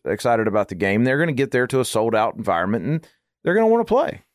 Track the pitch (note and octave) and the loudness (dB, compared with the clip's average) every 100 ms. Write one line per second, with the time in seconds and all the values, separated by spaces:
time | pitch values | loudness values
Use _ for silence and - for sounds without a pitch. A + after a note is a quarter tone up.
0 | - G#2 B2 A#2 A2 G#2 G2+ F2+ G2 G#2 | -4 -2 0 0 2 0 -2 -2 0 2
1 | B2+ C3+ E3 C3 C3+ B2 B2 C3 B2 A2+ | 2 2 0 -2 0 0 0 0 0 0
2 | A2+ A2 A2 - G2+ F2 F#2 A2 F2 D#3+ | 0 0 0 -2 -2 0 0 -2 -2 -6
3 | - _ _ _ - G3 A3+ A3+ A3+ A#3+ | -8 _ _ _ -2 2 2 2 2 0
4 | - - _ | 0 -6 _